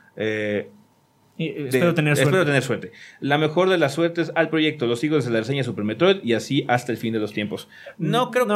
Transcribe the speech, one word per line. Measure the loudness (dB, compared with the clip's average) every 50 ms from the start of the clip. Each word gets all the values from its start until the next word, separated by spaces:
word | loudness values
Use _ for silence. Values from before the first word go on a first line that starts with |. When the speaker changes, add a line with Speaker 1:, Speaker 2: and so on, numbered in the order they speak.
| _ _ -8
Speaker 1:
eh, | -6 -4 -4 -2 -2 -2 -2 -2 -2 -4 -6 -12 -20 _ _ _ _ _ _ _ _ _ _ _
Speaker 2:
Y, | -8 -6 -6
eh, | -6 -6 -4
Speaker 1:
de, | -2
Speaker 2:
espero | 0 2 2 2 2
tener | 2 2 2 2
suerte. | 4 4 4
Speaker 1:
espero | 4 2 2
tener | 2 2 0 0
suerte. | 0 -2 -4 -6 -10 -16 -18 -20 -20 -14 -6
La | -2 0 2
mejor | 2 2 2 2 2 2 4
de | 4
las | 2 2 0 2
suertes | 0 0 0 0 -2 -4 -2 0
al | 0 0 0
proyecto. | 2 0 2 0 0 0 -2
Lo | -2 0
sigo | 0 0 0 0
desde | 0 0 0
la | 0 -2
reseña | 0 -2 -2 -2 -2
Super | -4 -4 -4 -2
Metroid | -2 0 2 2 2 2 2 0
y | 0 0
así | 0 0 -2 -2 0 0
hasta | 2 0 0 0 -2 -6
el | -4
fin | -2 -2 -2
de | -2
los | -2 -2 -4
tiempos". | -4 -4 -4 -6 -8 -12 -14 -20 -20 -20 -18 -10 -6
No | -2 0 0 0 0 0
creo | 0 0 0
Speaker 2:
No. | 2 2